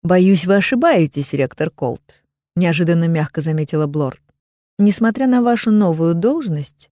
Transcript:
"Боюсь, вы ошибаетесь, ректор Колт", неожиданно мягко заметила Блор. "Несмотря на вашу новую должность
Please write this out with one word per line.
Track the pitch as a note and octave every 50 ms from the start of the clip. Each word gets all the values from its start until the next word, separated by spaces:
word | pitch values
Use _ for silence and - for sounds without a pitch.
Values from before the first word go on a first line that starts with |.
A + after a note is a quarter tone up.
"Боюсь, | _ E3+ F3+ F#3 F#3 F#3+ G3 E3+ F3 F3+
вы | G3
ошибаетесь, | G3+ F#3 - C4+ B3 C#4 E4+ D#4 G3 D#3+ D3 - C#3+ C#3+ - -
ректор | C#3 C3+ B2+ - - D#3 E3
Колт", | _ - - B2 A#2 - _ _ - _ _ _ _ _ _ _ _
неожиданно | E3+ F3+ F3 E3 D3+ F3+ D#3+ E3+ E3+ E3 E3
мягко | E3 D#3+ D3+ - _ -
заметила | D3 D#3+ D#3 D#3 D#3 C#3+ - D3+ D3+
Блор. | D3 C#3+ D#3 D3 C3 - - _ _ _ _ _ _ _ _ _ _ _ -
"Несмотря | G3+ G#3 G3 - A3 A3+ A3 A#3+ C4 C4
на | B3 B3 A#3+
вашу | A#3+ A#3+ A3 - A3+
новую | G#3+ G#3+ G#3 F3+ D#3+ D#3 E3 E3 E3+
должность | E3+ F3 A#3 C#4+ E4 D4 G#3+ D#3+ D3 C#3+ - - _ - _ _